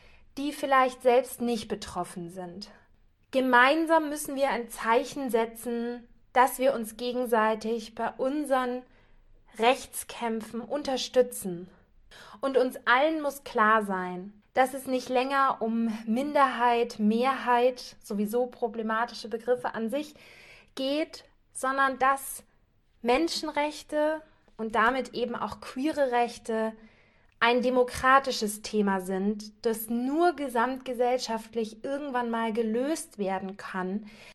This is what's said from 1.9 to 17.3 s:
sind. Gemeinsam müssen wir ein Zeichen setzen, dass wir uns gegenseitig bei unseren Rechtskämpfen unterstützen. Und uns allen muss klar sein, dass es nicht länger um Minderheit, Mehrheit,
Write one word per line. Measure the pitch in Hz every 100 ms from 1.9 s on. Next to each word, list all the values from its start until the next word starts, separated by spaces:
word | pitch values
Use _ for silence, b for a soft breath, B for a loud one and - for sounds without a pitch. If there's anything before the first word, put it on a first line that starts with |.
| 180 175 190 170
sind. | 185 175 196 - - _ _ _ _ _
Gemeinsam | 262 262 240 254 320 320 320 302
müssen | 294 - 269
wir | 269
ein | 233 233
Zeichen | - 220 240 285 285 269
setzen, | 220 226 226 247 233 233 240 - - _
dass | 254 262 262
wir | 262
uns | 233 220 -
gegenseitig | 247 247 247 226 214 220 220 233 214 -
bei | 226
unseren | - 262 302 269 262 254 247 - b b b b - _ -
Rechtskämpfen | 233 262 - - - - 233 226 220 226
unterstützen. | 214 294 277 254 - 254 247 - 190 170 185 _ _ _ _ B B B
Und | 269 262
uns | 254 -
allen | - 247 311 320
muss | 294 277
klar | - 240 214 220
sein, | 202 185 180 180 196 - _
dass | - 262
es | 269 262
nicht | 254 254
länger | 254 262 277 269 -
um | 226 226 226 214 -
Minderheit, | 233 285 294 269 233 240 240 233 -
Mehrheit, | 208 226 254